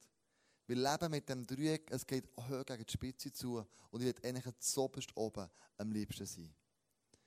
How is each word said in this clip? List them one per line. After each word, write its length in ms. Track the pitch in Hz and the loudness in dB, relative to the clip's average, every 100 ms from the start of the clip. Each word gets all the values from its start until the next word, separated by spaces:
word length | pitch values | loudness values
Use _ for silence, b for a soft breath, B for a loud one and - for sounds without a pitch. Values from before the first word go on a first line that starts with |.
| - _ _ _ _ _ - | -18 _ _ _ _ _ 0
Wir 120 | 123 | 4
leben 340 | 131 156 170 | 6 4 2
mit 160 | 147 - | 0 0
dem 180 | 127 117 | -4 -2
Dreieck, 460 | 131 156 156 - | 0 2 2 0
es 160 | 127 - | -4 0
geht 180 | 131 - - | 0 -2 -8
hoch 280 | 120 131 135 | -4 -4 -4
gegen 200 | 123 113 | -6 -4
die 80 | |
Spitze 400 | - 127 131 139 | -4 -4 -6 -8
zu 320 | - 127 117 104 b b | -6 -2 -2 -4 b b
und 120 | 117 | 0
ich 40 | 123 | 2
will 100 | - | 2
eigentlich 340 | 120 127 127 - | 0 -2 -4 -4
zuoberst 500 | - - 135 - - - | 0 2 2 0 -6 0
oben 340 | 110 107 92 b b - | 0 0 -8 b b -6
am 140 | 107 | 0
liebsten 340 | 107 101 - 101 | 0 0 -4 -6
sein. 280 | - 82 76 _ _ _ _ _ b | -8 -12 -16 _ _ _ _ _ b